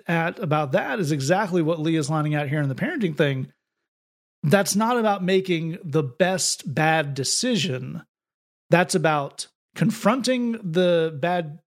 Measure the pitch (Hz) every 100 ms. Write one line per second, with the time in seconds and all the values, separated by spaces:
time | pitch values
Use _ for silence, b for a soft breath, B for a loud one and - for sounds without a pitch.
0 | - 170 165 190 170 151 143 180 - 240
1 | 147 156 131 185 202 180 156 170 160 160
2 | 135 156 151 151 143 151 139 127 247 339
3 | 185 147 143 131 139 _ _ _ _ _
4 | _ _ _ _ 147 196 202 196 226 247
5 | 220 202 180 190 190 165 160 160 180 156
6 | 135 - 180 185 - - - 127 156 160
7 | 147 139 127 - 247 214 180 127 131 165
8 | - _ _ _ _ _ - 170 180 185
9 | 156 151 143 - - _ _ - 175 -
10 | 196 262 240 254 240 226 190 165 180 170
11 | 160 147 170 180 156 156